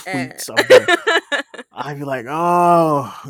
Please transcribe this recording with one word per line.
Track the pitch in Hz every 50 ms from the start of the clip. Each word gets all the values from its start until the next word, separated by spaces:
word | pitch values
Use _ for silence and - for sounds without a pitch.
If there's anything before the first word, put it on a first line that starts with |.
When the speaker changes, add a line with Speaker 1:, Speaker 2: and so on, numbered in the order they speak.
| -
Speaker 1:
Eh. | 180 190 180 170 131
Speaker 2:
tweets | - - - -
of | 220 - 196
her. | - 254 254 - - 349 339 - 440 330 349 - _ 285 277 277 - - - -
Speaker 1:
<laughs> | _
Speaker 2:
I'd | _ 107 127 139 147 143
be | 147
like, | 139 135 127 113 123
"Oh, | 147 160 170 175 175 175 175 175 175 170 165 156 151 143 127 - - - -